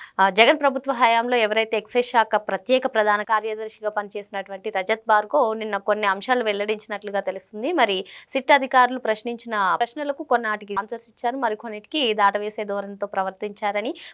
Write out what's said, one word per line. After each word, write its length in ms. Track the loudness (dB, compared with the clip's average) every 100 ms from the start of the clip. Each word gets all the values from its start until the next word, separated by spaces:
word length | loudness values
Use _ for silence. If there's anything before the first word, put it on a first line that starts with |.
| -10 2
ఆ, 100 | 4
జగన్ 300 | 6 6 6
ప్రభుత్వ 320 | 2 0 -4
హయాంలో 460 | 2 4 4 2 0
ఎవరైతే 400 | 2 0 0 -2
ఎక్సైజ్ 280 | -2 -2 2
శాఖ 240 | 2 2 0
ప్రత్యేక 520 | 0 -4 0 0 2
ప్రధాన 340 | 0 2 0
కార్యదర్శిగా 680 | 0 -2 -2 -6 -8 -8 -6
పనిచేసినటువంటి 800 | -4 -6 -10 -10 -10 -10 -10 -6
రజత్ 320 | -4 -2 -2 2
భార్గవ్ 500 | 2 4 2 2 0
నిన్న 200 | -4 -2
కొన్ని 300 | 0 2 2
అంశాలు 360 | 0 0 0
వెల్లడించినట్లుగా 760 | 2 0 -2 -4 -6 -10 -6 -4
తెలుస్తుంది. 540 | -4 -6 -10 -8 -2
మరి 320 | 2 2 0 -6 -14 -6
సిట్ 220 | -2 4
అధికారులు 480 | 4 4 4 4 2
ప్రశ్నించిన 800 | -2 -4 -4 -10 -6 0 0 2
ప్రశ్నలకు 440 | -2 -4 -6 -6
కొన్నాటికి 520 | 0 0 0 -6 -6 -8
ఆన్సర్స్ 300 | -6 -10 -12
ఇచ్చారు, 180 | -8 -6
మరికొన్నిటికి 840 | -2 -4 -4 -8 -12 -8 -2 0
దాటవేసే 500 | 4 4 2 -2 -6
ధోరణితో 440 | -6 -6 -6 -8 -6
ప్రవర్తించారని, 880 | -4 -4 -6 -10 -6 -4 -2 -4 -8 -14